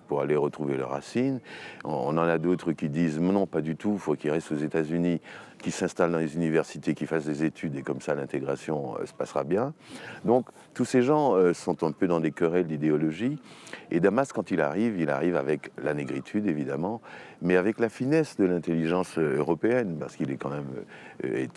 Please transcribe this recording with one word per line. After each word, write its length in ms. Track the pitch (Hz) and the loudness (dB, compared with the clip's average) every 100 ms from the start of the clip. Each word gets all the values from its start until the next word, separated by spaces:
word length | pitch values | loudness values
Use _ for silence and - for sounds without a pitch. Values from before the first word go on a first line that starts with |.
| - | -2
pour 140 | 71 | -2
aller 160 | 71 73 | 2 2
retrouver 400 | 71 73 71 67 | 0 -2 -4 -2
leurs 140 | 64 | -4
racines. 500 | 69 - 117 135 131 - - - - | -6 -4 -2 0 -2 -8 -16 -16 -12
On, 80 | - | -6
on 260 | 73 65 80 | -2 0 2
en 60 | |
a 140 | 85 82 | 2 2
d'autres 340 | 87 87 82 | 2 0 0
qui 160 | 73 78 | -2 -2
disent, 320 | 76 82 76 | 0 0 2
mais 140 | 90 | 2
non, 140 | 98 95 | 2 2
pas 140 | 80 | 0
du 140 | 78 76 | -2 -2
tout, 160 | 104 | -2
il 60 | 101 | -2
faut 160 | - 71 | -2 -2
qu'ils 160 | 76 | 0
restent 220 | 80 - | -2 -2
aux 20 | 73 | -4
États-Unis, 640 | 76 82 76 85 87 82 - - - - | -2 -2 0 0 2 0 -4 -16 -18 -10
qu'ils 140 | - | -8
s'installent 400 | - 92 - 87 | -4 -2 0 2
dans 60 | 82 | 2
les 160 | 80 80 | 0 0
universités, 580 | 80 78 - 78 80 | 2 2 0 -4 -4
qu'ils 140 | 73 73 | -2 -2
fassent 180 | 80 73 | -2 -2
des 180 | 73 | 0
études, 320 | 78 - 80 69 | -2 -2 -6 -6
et 60 | |
comme 180 | 65 65 | -6 -4
ça 160 | - 71 | -2 -4
l'intégration, 800 | 69 69 67 69 - 76 67 - | -2 -4 -4 -4 -4 -4 -4 -6
euh, 80 | - | -8
se 80 | |
passera 300 | - - 73 | -6 -4 -4
bien. 300 | 69 95 135 - - - - - | 0 0 -2 -6 -16 -16 -16 -4
Donc 240 | 110 123 - - - | 2 2 2 -8 -10
tous 120 | - 123 | -4 2
ces 160 | 127 | 4
gens, 340 | 123 151 143 95 | 6 4 4 6
euh, 180 | 90 | 6
sont 300 | 85 - 82 | 4 -2 0
un 80 | 82 | -2
peu 160 | - 92 | 0 2
dans 140 | 85 | 2
des 100 | 80 | 0
querelles 360 | - 85 90 82 | 2 2 2 0
d'idéologie, 720 | 76 78 76 78 80 123 151 - - - - - | 0 2 2 2 0 -4 -4 -10 -20 -16 -16 -2
et 80 | 85 | 4
Damas, 320 | 95 113 139 | 4 4 2
quand 200 | 113 90 | -2 0
il 100 | 87 | 0
arrive, 380 | 73 85 117 95 | 2 2 0 2
il 100 | 76 | 0
arrive 260 | 69 85 85 | 2 2 2
avec 360 | 67 73 - - | 2 -2 -4 -6
la 100 | 71 | -2
négritude, 540 | 73 67 67 - 110 104 | -2 -2 -6 -4 -2 0
évidemment, 540 | 76 67 69 92 117 - - - - | 0 -2 -2 -4 -6 -10 -18 -18 -4
mais 160 | 87 90 | 4 6
avec 220 | 98 110 | 4 2
la 100 | 110 | 0
finesse 480 | - 127 160 147 - | 0 2 2 2 2
de 80 | 92 | 2
l'intelligence, 720 | 87 82 82 80 90 90 - | 2 0 0 2 0 0 0
euh, 180 | 78 67 | 2 2
européenne, 600 | 76 80 110 127 104 78 | 2 2 2 2 0 -4
parce 160 | 69 - | -8 -6
qu'il 160 | 67 | -4
est 60 | 69 | -4
quand 120 | - | -4
même, 160 | 71 69 58 - - - - 64 | -6 -6 -10 -12 -16 -16 -8 -4
euh, 180 | 58 | -2
est 80 | 64 | -4